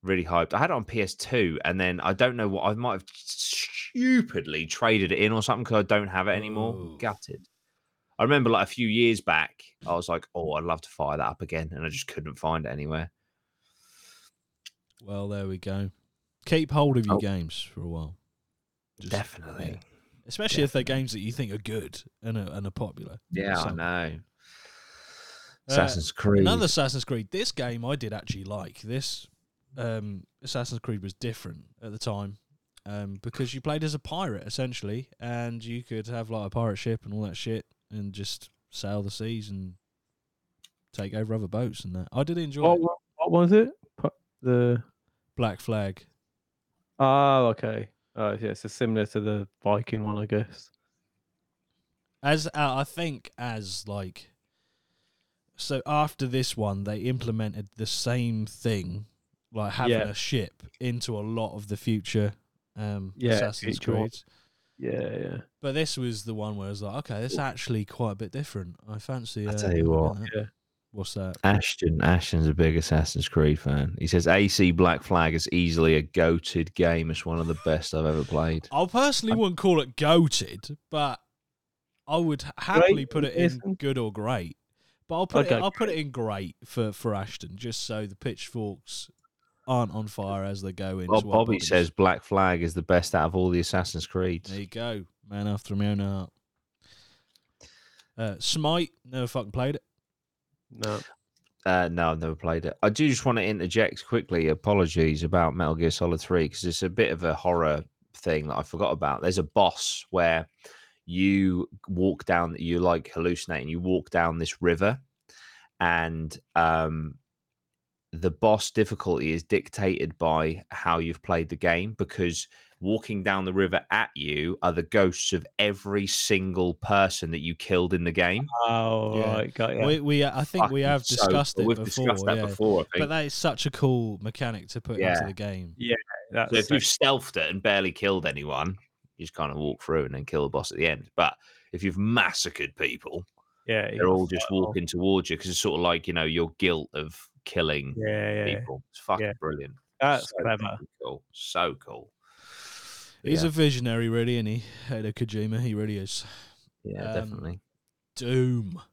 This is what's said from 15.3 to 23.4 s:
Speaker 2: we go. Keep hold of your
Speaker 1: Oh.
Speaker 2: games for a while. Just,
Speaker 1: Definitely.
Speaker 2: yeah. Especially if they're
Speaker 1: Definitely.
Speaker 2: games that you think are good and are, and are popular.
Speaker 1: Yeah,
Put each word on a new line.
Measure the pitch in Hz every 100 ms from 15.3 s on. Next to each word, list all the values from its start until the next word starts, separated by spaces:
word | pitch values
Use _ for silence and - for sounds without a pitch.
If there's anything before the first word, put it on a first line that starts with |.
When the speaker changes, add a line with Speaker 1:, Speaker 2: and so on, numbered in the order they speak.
| 101 98
Speaker 2:
we | 95
go. | 95 98 98 - _ _ _ _
Keep | - 160 156
hold | 147 147 127
of | 107
your | 101
Speaker 1:
Oh. |
Speaker 2:
games | 104 95 80 -
for | - -
a | 85
while. | 82 78 90 _ _ _ _ _ _ _ _
Just, | -
Speaker 1:
Definitely. | 98 - - 80 - 82
Speaker 2:
yeah. | 95 - _ _ _ -
Especially | - 214 139
if | 143
they're | 139
Speaker 1:
Definitely. | 127 135
Speaker 2:
games | 131
that | 113
you | 104
think | 123 120
are | 107
good | 104 110 - - - _
and | 113 110
are, | 98
and | 92 98
are |
popular. | - 101 - 82 - _
Speaker 1:
Yeah, | 90